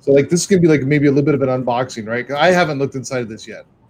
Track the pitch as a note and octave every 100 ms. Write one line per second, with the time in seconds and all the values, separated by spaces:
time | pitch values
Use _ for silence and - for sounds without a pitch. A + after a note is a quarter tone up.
0 | - C#3 C#3 F3 - G3 E3+ D3+ C3 D3
1 | C#3+ C#3 D3 C#3+ C3 B2+ B2 A#2+ B2+ -
2 | G#2+ A#2 A#2+ C#3+ E3 F3+ E3+ C#3+ C#3 C#3
3 | A#2+ C3 A#2 A2 - F#2+ D2+ _ _